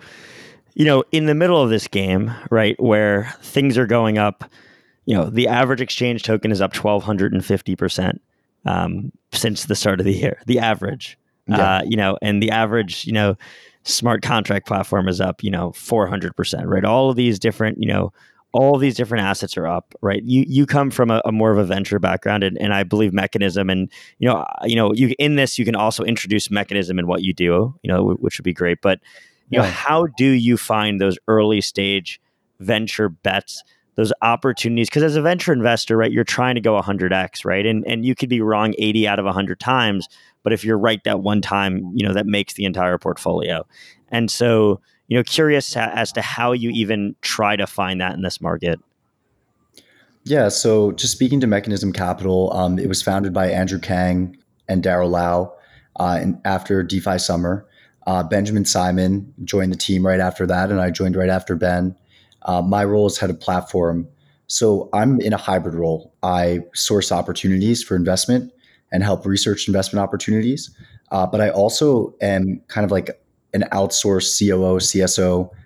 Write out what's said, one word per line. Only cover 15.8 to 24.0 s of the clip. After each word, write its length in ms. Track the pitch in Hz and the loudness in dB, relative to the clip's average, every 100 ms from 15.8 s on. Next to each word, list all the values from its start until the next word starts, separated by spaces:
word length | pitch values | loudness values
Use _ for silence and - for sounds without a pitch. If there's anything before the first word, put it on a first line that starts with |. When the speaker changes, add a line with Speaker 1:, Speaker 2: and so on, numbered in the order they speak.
| - 117 92 | -2 0 0
Speaker 1:
hundred 300 | 98 87 - | -2 -6 -6
percent, 300 | - - 85 | -6 -4 -2
right? 180 | 95 101 | 0 2
All 240 | 123 135 | 2 2
of 80 | 123 | 2
these 200 | 120 98 | 0 0
different, 420 | 113 - 110 - | -2 0 -4 -2
you 60 | - | -2
know, 260 | 98 92 _ _ _ _ | -2 -2 _ _ _ _
all 220 | 123 135 139 | 2 4 4
of 60 | |
these 140 | 139 117 | 2 0
different 300 | 110 117 98 | -2 -2 -2
assets 320 | 95 98 - | -2 -4 -6
are 100 | 82 | -4
up, 260 | 87 - - | -6 -8 -6
right? 220 | 107 98 | -2 -2
You, 220 | 120 127 131 | 2 2 4
you 180 | 135 135 | 2 4
come 240 | 147 139 | 2 2
from 200 | - 117 | 2 2
a, 100 | 110 - | 2 2
a 60 | |
more 200 | 110 110 | 2 4
of 60 | 104 | 4
a 80 | 90 | 2
venture 340 | 98 95 101 | -2 -2 0
background, 440 | 90 92 107 104 | 0 0 -2 0
and, 140 | 95 92 | -2 -2
and 120 | 101 | -2
I 100 | 98 | -2
believe 280 | 92 107 107 | 0 2 2
Mechanism, 580 | 95 98 107 98 92 92 | 2 -2 0 0 0 0
and, 220 | 95 92 - | 0 -2 -8